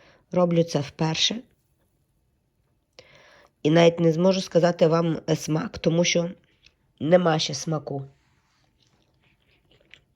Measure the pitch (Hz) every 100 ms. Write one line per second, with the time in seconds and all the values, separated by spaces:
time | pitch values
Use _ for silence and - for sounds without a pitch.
0 | _ _ _ 180 175 170 165 147 131 -
1 | 160 160 - 220 - _ _ _ _ _
2 | _ _ _ _ _ _ _ _ _ -
3 | - - - - _ _ 151 165 170 170
4 | 165 160 185 190 - 170 175 170 170 165
5 | 165 156 - 156 - 156 220 - 170 165
6 | 175 175 170 - _ _ _ _ _ _
7 | 151 180 170 160 160 139 165 151 143 139
8 | 135 _ _ _ _ _ _ _ _ _
9 | _ _ _ _ _ _ _ _ _ -
10 | _